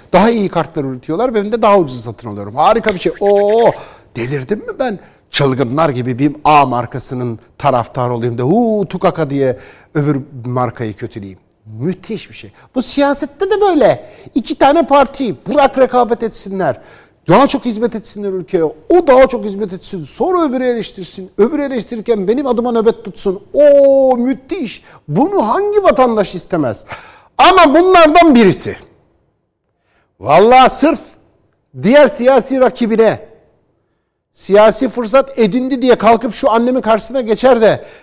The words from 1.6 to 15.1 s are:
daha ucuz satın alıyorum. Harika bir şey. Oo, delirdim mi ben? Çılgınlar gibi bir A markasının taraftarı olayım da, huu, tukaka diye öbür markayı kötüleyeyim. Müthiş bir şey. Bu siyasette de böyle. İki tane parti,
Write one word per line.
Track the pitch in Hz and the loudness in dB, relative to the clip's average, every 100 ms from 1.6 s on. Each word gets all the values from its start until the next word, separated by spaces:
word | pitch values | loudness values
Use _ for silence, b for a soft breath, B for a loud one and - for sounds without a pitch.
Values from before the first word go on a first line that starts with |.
daha | 220 202 | 2 2
ucuz | 147 127 | 0 -6
satın | 117 110 113 | -12 -12 -12
alıyorum. | 104 101 120 | -12 -10 -2
Harika | 170 220 220 | 0 2 -2
bir | 185 | -4
şey. | 175 - | -4 -4
Oo, | 202 202 202 220 220 - B B B - | 0 2 2 2 2 -2 B B B -10
delirdim | 123 143 127 208 | -6 -6 -6 -8
mi | 480 381 | -8 -6
ben? | 254 190 b b b | -6 -6 b b b
Çılgınlar | - 143 127 123 139 160 | -2 0 0 -2 0 0
gibi | 127 123 120 | -2 -4 -2
bir | 143 139 | -2 -2
A | 143 151 135 | 2 4 4
markasının | 123 120 131 - 127 123 113 b - | 0 -6 -10 -10 -8 -8 -10 b -6
taraftarı | 143 123 113 - 123 | -2 0 -2 -4 -4
olayım | 120 120 117 | -2 -4 -4
da, | |
huu, | 127 214 233 214 185 | -2 0 0 -2 -4
tukaka | 185 190 165 147 | -2 -2 -2 -4
diye | 139 131 117 B B B | -4 -4 -6 B B B
öbür | 156 143 139 - 131 120 | -4 -2 -4 -6 -14 -8
markayı | 127 127 - 113 | -4 -4 -6 -10
kötüleyeyim. | 101 113 110 98 92 _ _ 110 | -10 -12 -14 -16 -18 _ _ -20
Müthiş | 110 151 180 - 214 - | -10 -8 -8 -10 -12 -12
bir | - | -20
şey. | 101 _ b 254 | -20 _ b -8
Bu | |
siyasette | - - 285 285 294 - 381 | -4 -2 -2 -2 -6 -6 -2
de | 415 | 0
böyle. | 403 320 202 127 B B B 269 | 2 2 2 0 B B B -6
İki | - 302 | -6 0
tane | 277 320 277 | 2 2 2
parti, | 277 269 | 2 2